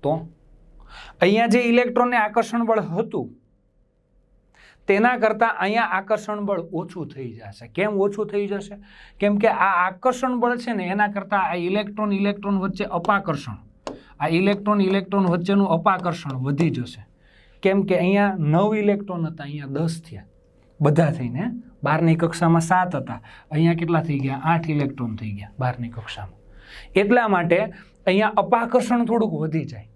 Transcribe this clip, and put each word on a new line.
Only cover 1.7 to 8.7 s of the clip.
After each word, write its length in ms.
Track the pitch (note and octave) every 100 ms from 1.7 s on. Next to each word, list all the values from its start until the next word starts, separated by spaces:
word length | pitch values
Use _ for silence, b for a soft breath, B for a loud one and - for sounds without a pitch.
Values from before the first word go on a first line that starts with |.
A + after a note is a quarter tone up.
| A#3 A#3+ B3 B3 B3
આકર્ષણ 460 | G#3+ G#3+ A3+ A#3 A#3
બળ 160 | A3
હતું, 460 | D#3 E3+ A3+ F3 A#2+ - _ _ _ _ _ _ _ _ _ _ _ b b b -
તેના 300 | G3+ A#3 B3
કરતાં 400 | G#3+ G#3+ A3+ F#3
અહીંયા 300 | F#3 A3+ A3 F#3
આકર્ષણ 480 | G3 G#3+ G#3+ G#3 G3+
બળ 160 | F#3+ E3
ઓછું 360 | E3 E3 F3+ C#3+
થઈ 220 | C#3 B2+ A2
જશે. 280 | G#2+ - A#2
કેમ 320 | - G#3 G3+ G3
ઓછું 220 | G3+ G#3
થઈ 200 | G3+ G3+
જશે? 300 | G3+ G3+